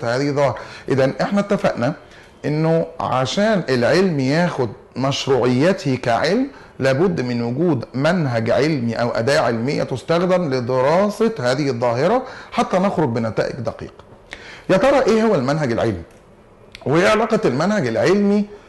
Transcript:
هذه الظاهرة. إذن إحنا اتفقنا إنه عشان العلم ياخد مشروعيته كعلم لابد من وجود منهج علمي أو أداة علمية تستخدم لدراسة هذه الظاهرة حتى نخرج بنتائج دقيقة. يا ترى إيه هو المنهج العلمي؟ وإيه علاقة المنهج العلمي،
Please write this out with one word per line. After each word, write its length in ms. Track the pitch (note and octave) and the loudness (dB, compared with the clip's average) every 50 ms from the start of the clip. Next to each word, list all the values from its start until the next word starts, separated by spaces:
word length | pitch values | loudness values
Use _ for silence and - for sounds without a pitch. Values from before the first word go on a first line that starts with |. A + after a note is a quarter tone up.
| - | -2
هذه 260 | A#2 A#2+ C3 C#3+ C#3+ | -2 -2 0 0 -2
الظاهرة. 260 | C#3 C#3+ C#3+ C3 A#2 - - - - - - - | 0 2 0 0 0 -4 -10 -16 -16 -16 -4 -2
إذن 240 | C#3 C3 C3 C#3 - - | 0 2 2 0 0 -2
إحنا 180 | - F3+ G3+ G3+ | -4 0 0 -2
اتفقنا 540 | G3 G3+ G#3 F#3+ - - - - A#2 C3 E3 - - - - - - - - - - | 0 0 -2 0 0 -2 -2 0 -2 -2 -2 -4 -12 -20 -20 -20 -20 -20 -20 -8 -6
إنه 400 | C3+ D3 D3+ D#3+ D#3+ E3 E3 - - - - | -4 -2 0 0 2 2 0 0 -2 -6 -6
عشان 640 | - G2+ A#2+ B2+ C3 B2+ - - G3+ A3 A3 G3 - - | -4 -2 0 0 -2 -2 0 0 0 2 2 0 0 0
العلم 500 | C3 B2 A#2+ A2+ C#3 F3 G3 F#3+ E3 C#3 | 0 2 2 4 4 4 2 2 0 0
ياخد 500 | C3 B2+ C#3+ D#3+ F3 E3+ C3+ - B2+ A2 - - - - - A2+ | 0 0 0 0 0 0 0 -2 -4 -4 -4 -12 -20 -14 -8 -4
مشروعيته 1000 | C3 C#3 C3+ - - - C3+ B2 A2 B2+ B2 B2 C#3+ F3+ G3 F#3+ - C#3+ C3 B2 - | -4 -2 -2 -4 0 0 0 2 2 2 2 2 2 2 0 0 -2 -4 -4 -2 0
كعلم 440 | B2 A#2 G2+ G#2+ D3+ F#3+ B3 C4 C#4 - - - - - - | 0 0 0 2 0 0 0 -2 -2 -6 -16 -20 -20 -10 -2
لابد 420 | B2+ C3+ C3+ C3 F3 G3+ E3+ - | 0 0 2 2 2 0 0 -2
من 200 | B2+ B2 B2 A#2+ | -4 -2 -2 -2
وجود 440 | A#2 A#2 B2 C3 E3+ F3+ D3+ B2 A2+ - - | -2 -2 -2 0 0 0 0 -2 -4 -6 -4
منهج 560 | C3 C#3 D#3 F3+ F#3+ D#3 C3+ A#2+ A#2 A2+ A#2 | -2 0 0 2 2 0 0 0 -2 0 0
علمي 460 | G#2 G2+ C3+ D#3 E3 C#3 A#2 A#2 A2+ | 0 2 2 0 0 0 -2 -2 -2
أو 140 | A#2 A#2 A#2+ | -2 -2 -2
أداة 300 | - - A2+ A#2+ C#3+ D#3 | -2 0 0 2 2 2
علمية 440 | C3+ A#2+ A#2 A2+ A2+ C3+ D3 - - | 2 2 0 0 -2 -2 -2 -2 -4
تستخدم 680 | - C3+ A#2+ - - E3 E3+ F3+ F3+ F#3 F3+ F3+ D3 C3 | -4 -6 -8 -2 0 0 0 2 2 2 0 0 0 -2
لدراسة 800 | B2+ A#2+ A#2 C3 C3 B2+ C#3 D#3+ F3+ G3+ G#3 G3+ - A3 A3+ A3+ - | -2 -2 0 0 2 2 2 4 2 2 0 0 0 0 0 0 0
هذه 300 | B2 B2 C3 C#3 D#3 C#3 | -2 -2 0 0 0 -2
الظاهرة 540 | B2+ A#2 B2 B2 A#2 A#2+ C#3+ F3+ A3+ C4 B3+ - - - - - | -2 0 0 0 0 2 2 2 2 0 -2 -4 -14 -18 -18 -8
حتى 260 | - - A#3+ - - F#3 | -4 -4 -2 0 0 0
نخرج 320 | F#3 G3+ F#3+ - C#3+ C3 | 0 0 0 0 0 0
بنتائج 460 | A#2 A#2+ A2+ A2 G#2 - - - - | 0 -2 -2 -2 -2 -2 -4 -4 -6
دقيقة. 380 | B2+ A#2 - - - - - - - - - - - - - - - - - - - - - | -6 -8 -8 -8 -10 -14 -16 -16 -20 -20 -20 -20 -20 -20 -20 -20 -20 -18 -20 -20 -20 -2 0
يا 80 | F3+ F#3+ | 2 4
ترى 220 | - C4+ C#4+ C#4 | 4 4 4 4
إيه 220 | - - A3+ A3 A3 | 4 4 2 4 4
هو 120 | A3+ G#3 | 2 2
المنهج 360 | D#3 B2 C3 D3 D#3 D3+ B2 | 2 0 0 0 0 0 -2
العلمي؟ 300 | A#2 F#2+ E2+ A2+ G#2+ E2+ E2 - - - - - - - - - - - - - - - - | 0 0 0 -2 -2 -4 -8 -16 -20 -20 -20 -20 -20 -20 -20 -20 -20 -20 -20 -20 -20 -10 -4
وإيه 220 | B2 C#3 E3 F#3 G#3+ | 0 2 2 4 4
علاقة 320 | G#3+ G#3+ A#3 A3+ A#3 G#3 - | 2 2 2 0 0 0 2
المنهج 420 | C#3 A#2+ C3 D#3+ G3 G#3+ G#3 D3 A#2+ | 0 0 0 0 0 0 0 0 0
العلمي، 580 | A2+ G#2+ G#2+ D3 F#3 G#3 G3+ G3+ G3+ G#3 G#3 - - - - | 0 2 2 2 2 4 2 2 2 2 0 -4 -8 -20 -20